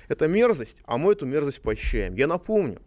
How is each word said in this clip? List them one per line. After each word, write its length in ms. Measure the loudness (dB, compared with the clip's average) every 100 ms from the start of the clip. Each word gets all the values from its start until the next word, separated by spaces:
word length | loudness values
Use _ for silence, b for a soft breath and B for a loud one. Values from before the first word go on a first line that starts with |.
| B
Это 200 | 0 2
мерзость, 500 | 4 4 2 -4 -14
а 140 | -6 0
мы 140 | 2
эту 140 | 2 0
мерзость 340 | -2 -2 -4
поощряем. 520 | -6 -4 -2 -2 -2
Я 120 | 0 0
напомню, 560 | 0 0 0 0 -4